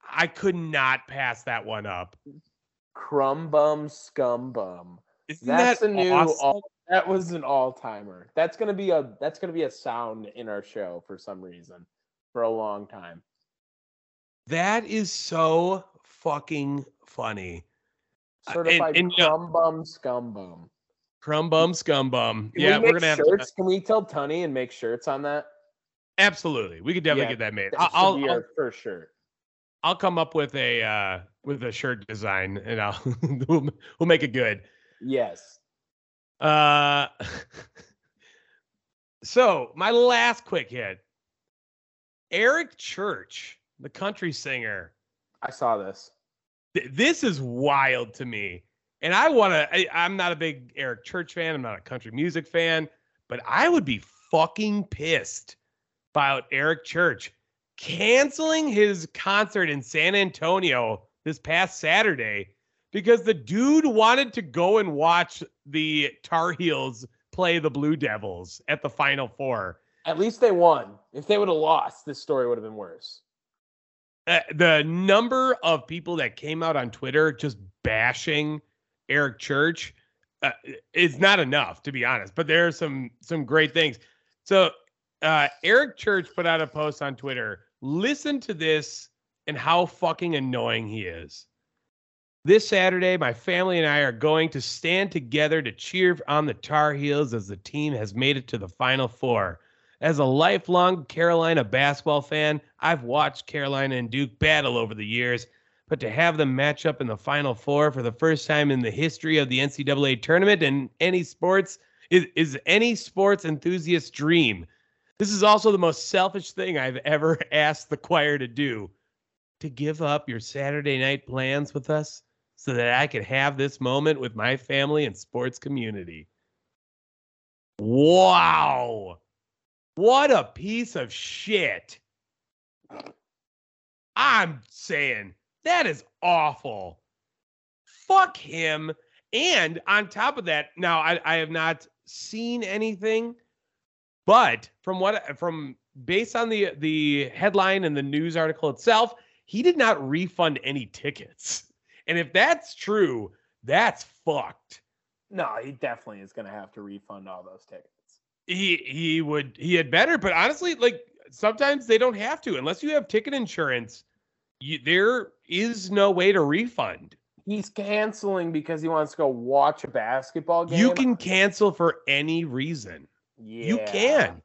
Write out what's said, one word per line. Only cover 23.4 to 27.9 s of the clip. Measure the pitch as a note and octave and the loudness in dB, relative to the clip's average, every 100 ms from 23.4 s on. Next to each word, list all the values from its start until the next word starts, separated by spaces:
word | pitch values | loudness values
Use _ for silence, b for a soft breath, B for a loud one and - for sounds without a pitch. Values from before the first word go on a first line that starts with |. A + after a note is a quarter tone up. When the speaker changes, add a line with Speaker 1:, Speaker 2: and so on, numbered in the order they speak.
| - | 0
Speaker 2:
Can | - | -4
we | F#3 F#3+ | 0 0
tell | F#3 A3 | 2 0
Tunney | G3+ - C#3+ D#3+ | 0 -6 -4 -4
and | F3 | -4
make | C3 B2+ | -4 -6
shirts | - A#2 A#2 - | -6 -6 -4 -4
on | C#3 | -6
that? | C#3+ D3 - _ _ _ _ _ _ - | -4 -6 -8 _ _ _ _ _ _ 2
Speaker 1:
Absolutely. | G3+ D#3+ E3+ C#3 G2+ E2+ | 2 2 -6 -4 -6 -8
We | G#2+ | -4
could | F3 | -2
definitely | D#3 C#3+ | 0 0
Speaker 2:
Yeah, | C3+ | 0
Speaker 1:
get | A2+ | -4
that | A2 | -6
made. | G#2+ G2 | -6 -6
Speaker 2:
that | C#3 | 0
Speaker 1:
I, | |
Speaker 2:
should | E3+ | 0